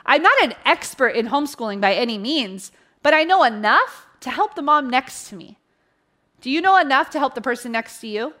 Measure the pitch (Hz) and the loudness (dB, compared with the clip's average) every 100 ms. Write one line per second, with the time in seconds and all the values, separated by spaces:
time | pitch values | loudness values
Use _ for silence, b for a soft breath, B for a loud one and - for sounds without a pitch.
0 | - 294 381 539 294 - 285 339 - - | 2 4 6 4 2 0 -2 -2 -4 -2
1 | 240 233 220 277 294 - 220 196 196 196 | 0 0 -2 -2 -4 -6 -8 0 0 2
2 | 240 214 226 311 202 190 - b b b | -2 -4 -4 -4 -4 -10 -16 b b b
3 | 294 311 330 381 254 214 208 302 508 - | 2 2 4 4 2 0 2 2 2 -6
4 | - _ 247 240 415 359 285 302 262 254 | -20 _ -10 -4 -4 -2 0 0 2 -2
5 | 262 - - 185 - - _ _ _ _ | -4 -16 -16 -18 -20 -20 _ _ _ _
6 | _ _ _ _ 254 302 381 381 285 262 | _ _ _ _ -4 0 2 2 4 0
7 | 320 311 269 277 247 233 240 226 226 - | 0 -2 -4 -4 -6 -6 -6 -8 -8 -14
8 | 220 208 269 - | -10 -8 -8 -10